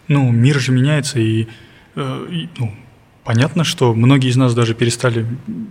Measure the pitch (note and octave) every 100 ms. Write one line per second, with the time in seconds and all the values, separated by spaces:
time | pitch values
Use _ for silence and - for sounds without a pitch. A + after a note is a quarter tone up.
0 | - C#3+ B2+ A#2 C3 C#3+ B2+ B2+ C#3 D3+
1 | C#3 B2 A2+ A2 A2+ - - - _ D3+
2 | C3+ C3+ - E3+ E3+ - A2+ - - _
3 | _ _ - A2+ D3 F3 D#3 - B2+ A2+
4 | B2 C#3 B2+ B2 B2+ A#2 A2+ A2+ A#2 -
5 | B2+ A#2 A2+ B2+ - - -